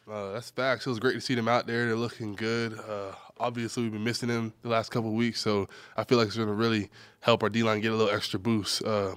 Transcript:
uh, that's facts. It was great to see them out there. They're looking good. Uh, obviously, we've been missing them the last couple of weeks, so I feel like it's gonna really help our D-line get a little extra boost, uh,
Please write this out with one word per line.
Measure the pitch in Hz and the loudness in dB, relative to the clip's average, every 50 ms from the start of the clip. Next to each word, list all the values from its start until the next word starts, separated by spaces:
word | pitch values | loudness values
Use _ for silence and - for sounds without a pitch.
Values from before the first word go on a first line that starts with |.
| _ - | _ -10
uh, | 107 104 101 98 98 | -8 -8 -6 -6 -8
that's | 117 120 - | -8 -10 -8
facts. | - - 127 135 123 113 - | -4 -2 0 0 0 0 0
It | 139 | -2
was | 123 107 | -2 0
great | 101 131 - | 2 2 0
to | - | 0
see | - - 131 | 0 -2 0
them | 117 113 113 | 0 2 4
out | 120 123 - | 4 2 2
there. | - 117 117 120 120 | 0 0 0 0 0
They're | 113 | 0
looking | 113 120 117 - - 117 107 101 | 0 -2 -2 -4 -6 -8 -8 -6
good. | 98 110 113 113 117 117 113 110 107 | -4 -2 -2 0 0 -2 -2 -4 -8
Uh, | - 110 107 101 101 95 95 - - - - - | -8 -8 -8 -6 -6 -8 -10 -14 -16 -20 -8 -6
obviously, | - 123 117 120 117 110 - 123 120 | -4 -4 -2 -4 -4 -4 -2 -2 -2
we've | 113 107 | -2 -2
been | 107 107 | -2 -2
missing | 117 117 - - 120 | -2 -2 -2 -2 -2
them | 120 117 113 113 - _ | 0 -2 -2 -4 -8 _
the | - 120 | -4 0
last | 113 113 107 - | 0 0 0 0
couple | - 123 110 113 | -2 -2 0 0
of | 107 | 0
weeks, | 113 120 117 113 - | 0 0 0 0 -2
so | - 113 104 101 98 - - - - - - - | 0 0 0 0 0 -2 -6 -14 -20 -8 -6 -6
I | 110 | 0
feel | - 131 117 | 4 4 4
like | 113 104 | 4 4
it's | 98 113 | 2 0
gonna | 113 104 104 | -2 0 0
really | 104 117 113 113 107 98 - - - - - - _ | 2 2 2 2 2 0 -2 -8 -16 -20 -20 -20 _
help | - - 117 107 113 | 4 4 4 6 4
our | 104 | 2
D-line | 104 117 113 113 107 104 | 2 4 4 4 4 2
get | 104 113 | 2 0
a | 110 | 2
little | 110 110 101 104 | 2 2 2 2
extra | 107 - - - 101 | 0 -2 -2 -4 -2
boost, | 92 117 113 107 98 - - - - | 0 0 0 2 0 -2 -4 -2 -2
uh, | 107 110 104 98 95 90 | 0 0 0 0 -2 -4